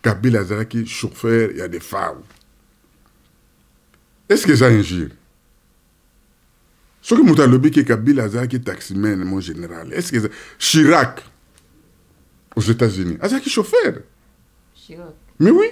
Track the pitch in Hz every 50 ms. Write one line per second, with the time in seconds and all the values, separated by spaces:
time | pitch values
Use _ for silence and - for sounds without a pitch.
0 | _ 113 107 92 104 127 117 107 98 90 104 104 110 113 - 117 113 117 - -
1 | - 113 - - - 117 113 113 113 104 - - 92 90 85 85 - - - 95
2 | 92 82 71 65 - _ _ _ _ _ _ _ _ _ _ _ _ _ _ _
3 | _ _ _ _ _ _ _ _ _ _ _ _ _ _ _ _ _ _ _ _
4 | _ _ _ _ _ _ 202 214 - 190 147 120 127 127 117 107 98 80 87 90
5 | 80 - - _ _ _ _ _ _ _ _ _ _ _ _ _ _ _ _ _
6 | _ _ _ _ _ _ _ _ _ _ _ _ _ _ _ _ _ _ _ _
7 | _ - 226 240 311 208 156 147 147 127 123 131 135 156 151 156 143 - 120 107
8 | 110 127 143 135 113 104 101 120 123 123 120 127 120 - 92 - - - 95 95
9 | 101 107 104 95 90 92 95 95 90 85 80 82 87 82 85 - - - - -
10 | 175 175 - 120 104 - - - - - - _ - - - 160 156 151 170 165
11 | 135 - - - - - _ _ _ _ _ _ _ _ _ _ _ _ _ _
12 | _ _ _ _ _ _ _ _ _ _ - - 104 110 113 117 123 113 98 92
13 | 95 87 82 - - 196 247 269 - 277 - - 202 - - 480 440 269 - -
14 | - _ _ _ _ _ _ _ _ _ _ _ _ _ _ _ - - 160 165
15 | 175 165 151 _ _ _ _ _ - 190 320 359 415 466